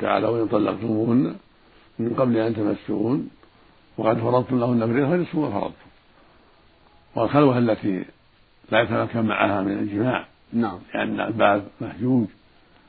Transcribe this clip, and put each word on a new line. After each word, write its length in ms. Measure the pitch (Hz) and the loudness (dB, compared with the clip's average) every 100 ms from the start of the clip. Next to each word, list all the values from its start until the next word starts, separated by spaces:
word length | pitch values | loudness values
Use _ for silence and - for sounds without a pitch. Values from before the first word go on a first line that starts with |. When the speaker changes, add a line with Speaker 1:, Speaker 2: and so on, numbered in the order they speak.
Speaker 1:
تعالى: 260 | 101 101 110 | 0 0 0
"وإن 200 | 117 107 | 0 0
طلقتموهن 880 | 110 101 95 113 110 117 120 165 196 - _ _ - _ - | 0 0 -2 -2 0 2 2 2 -4 -16 _ _ -20 _ -6
من 140 | 117 | -4
قبل 240 | 120 127 113 | 0 2 2
أن 180 | 110 110 | 0 0
تمسوهن 720 | 104 101 - 101 113 143 - - _ _ _ _ _ - | -2 -4 -4 -4 -2 -2 -4 -14 _ _ _ _ _ -2
وقد 200 | 110 117 | 0 2
فرضتم 420 | 117 123 123 127 | 2 0 2 0
لهن 340 | 120 120 117 | 2 2 2
فريضة 160 | 120 139 | 2 2
فنصف 260 | 180 165 165 | 0 -2 -2
ما 160 | 139 | -4
فرضتم". 400 | 101 - - - - _ _ _ _ _ _ _ _ _ _ _ - | -4 -6 -8 -20 -20 _ _ _ _ _ _ _ _ _ _ _ -2
والخلوة 420 | 110 139 143 123 | 2 4 4 4
التي 480 | 120 104 110 92 - - _ _ _ _ - | 2 0 -2 -4 -6 -14 _ _ _ _ 0
لا 100 | 107 | 2
يتمكن 400 | 117 117 110 117 | 2 0 -2 -2
معها 400 | 110 95 104 101 | 0 2 2 2
من 180 | 98 101 | -2 -2
الجماع، 480 | 107 101 120 110 - _ _ | -4 -2 -2 -2 -6 _ _
Speaker 2:
نعم. 260 | 117 110 92 - | -2 -2 -6 -8
Speaker 1:
لأن 260 | 107 107 104 | -6 -4 -4
الباب 480 | 98 110 104 101 98 - | -4 2 2 2 -2 -10
مهجوج 440 | 110 87 123 131 101 - _ _ _ _ | -12 -6 0 0 0 -6 _ _ _ _